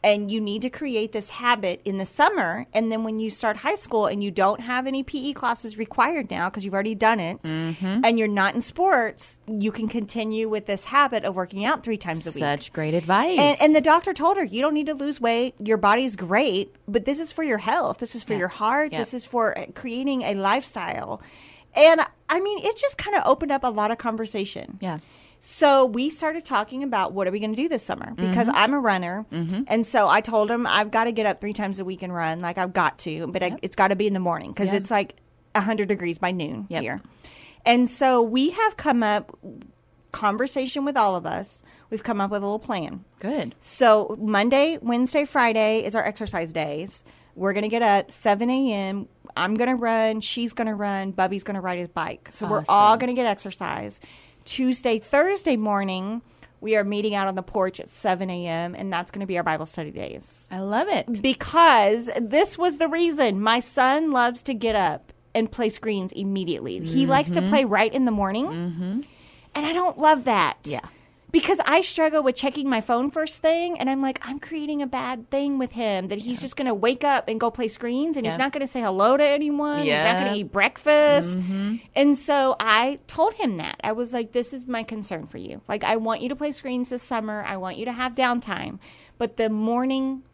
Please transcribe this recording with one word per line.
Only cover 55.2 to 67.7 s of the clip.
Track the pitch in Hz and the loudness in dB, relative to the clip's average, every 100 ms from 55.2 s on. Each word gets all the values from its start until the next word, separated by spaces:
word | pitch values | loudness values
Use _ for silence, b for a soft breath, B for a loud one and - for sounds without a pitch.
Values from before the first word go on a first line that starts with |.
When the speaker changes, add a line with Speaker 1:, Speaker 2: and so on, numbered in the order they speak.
| 349 392 339 247 | 4 2 0 0
Speaker 1:
morning, | 214 202 196 185 190 226 _ b b _ | 0 0 -2 -4 -6 -8 _ b b _
we | 214 214 | 0 2
are | |
meeting | 202 208 214 202 | 2 0 0 0
out | 196 | -2
on | 190 | -4
the | |
porch | 180 214 185 - | -4 -2 -2 -2
at | - | -14
seven | - 208 185 190 | -4 -2 -2 -2
A | 175 175 | -6 -4
M, | 165 175 180 | -4 -4 -6
and | 196 | -4
that's | 175 180 | -4 -6
gonna | 196 196 | -8 -4
be | 175 | -2
our | |
Bible | 170 156 160 | -2 -2 -4
study | - 151 | -8 -8
days. | - - - - - - | -8 -10 -12 -16 -18 -12
Speaker 2:
I | 185 | -8
love | 196 214 381 | -2 -2 0
it. | 262 - 220 | -2 -2 0
Speaker 1:
Because | 214 202 - 320 330 240 202 226 240 - | 0 0 0 8 8 8 6 4 0 -4
this | 226 285 403 - | 2 2 2 2
was | 359 294 | 0 2
the | 320 | 0
reason. | 330 339 302 247 190 | 2 0 4 2 2
My | 214 240 | 2 2
son | - - 254 285 320 | 0 2 4 4 2
loves | 262 240 240 | 2 2 -2
to | - | -6
get | 233 226 214 | -2 0 2
up | 170 151 - - _ 233 | 0 -2 -12 -20 _ -2
and | 220 | -2
play | - 220 | -2 -2
screens | 208 220 202 185 | -2 -4 -4 -4
immediately. | - 196 196 175 156 127 92 | -6 -4 -2 -2 -4 -4 -8
He | 165 254 262 | -2 2 4
likes | 269 294 | 2 2
to | 339 | 0
Speaker 2:
Mm-hmm. | 185 | 2
Speaker 1:
play | 226 | 2
right | 254 | 4